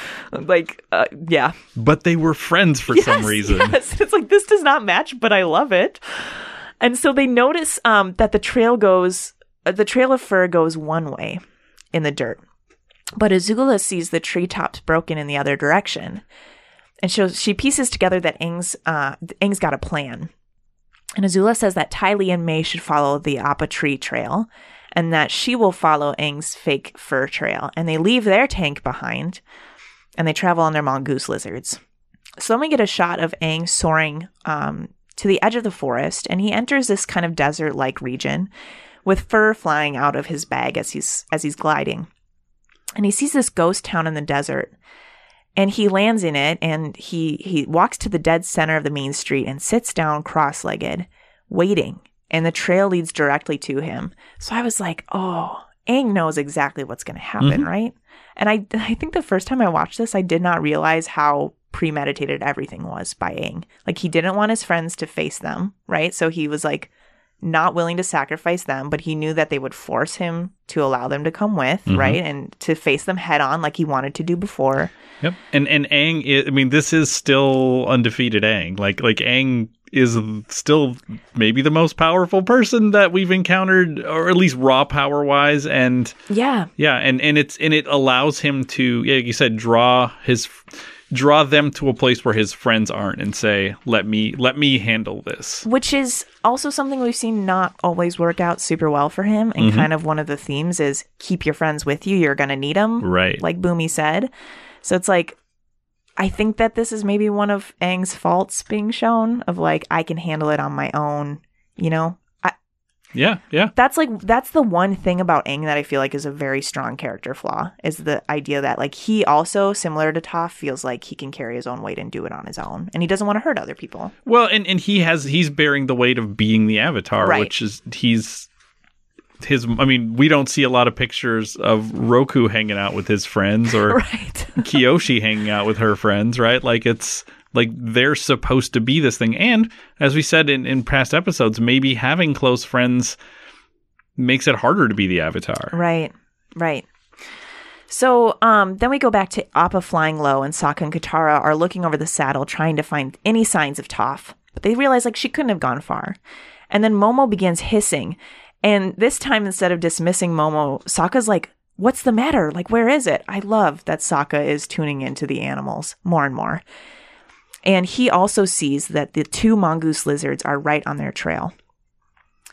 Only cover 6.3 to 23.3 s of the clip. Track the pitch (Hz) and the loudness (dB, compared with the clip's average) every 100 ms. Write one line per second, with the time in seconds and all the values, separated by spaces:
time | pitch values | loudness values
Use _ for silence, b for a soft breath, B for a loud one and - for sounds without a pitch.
6.3 | B B B B - 240 247 311 269 269 | B B B B -2 0 2 2 2 4
7.3 | 240 254 339 311 - 240 214 185 180 214 | 4 4 2 -2 -6 2 2 2 2 0
8.3 | 214 - 254 226 240 202 185 180 185 - | 2 0 2 4 4 4 4 4 -2 -10
9.3 | - _ _ - 190 214 254 254 262 - | -16 _ _ -4 0 0 2 4 2 2
10.3 | 190 180 170 160 160 151 160 156 - - | 2 4 4 2 0 -4 -4 -4 -8 -10
11.3 | 180 b b b b _ 170 151 143 120 | -10 b b b b _ -2 -2 -2 -6
12.3 | 101 _ _ _ _ _ _ - - 214 | -6 _ _ _ _ _ _ -16 0 2
13.3 | 185 180 220 269 208 - 180 165 165 - | 4 2 2 4 2 0 -4 -4 -4 -2
14.3 | 175 180 196 - - - 160 165 156 147 | -4 -4 -4 -6 -6 0 0 0 -6 -4
15.3 | 143 143 143 147 180 - - - - - | -2 -2 0 2 2 0 -8 -10 -14 -18
16.3 | b b b b b b _ 185 214 190 | b b b b b b _ -4 0 0
17.3 | 175 - 202 269 285 247 - 185 185 165 | 0 -2 0 0 0 -2 0 0 2 0
18.3 | - 170 170 175 - - 156 135 - 170 | -2 -6 -6 -8 -6 -4 -2 -4 -6 -16
19.3 | - 202 202 165 139 - 151 135 117 156 | -4 -2 0 0 0 -4 -6 -6 -10 -14
20.3 | - _ _ _ _ _ _ - - 196 | -16 _ _ _ _ _ _ -10 -2 2
21.3 | 185 202 233 214 180 151 - 190 202 190 | 4 4 2 0 0 -4 -2 0 2 0
22.3 | 180 165 156 160 170 - 147 143 143 147 | 0 0 -2 -2 -6 -2 0 2 0 -2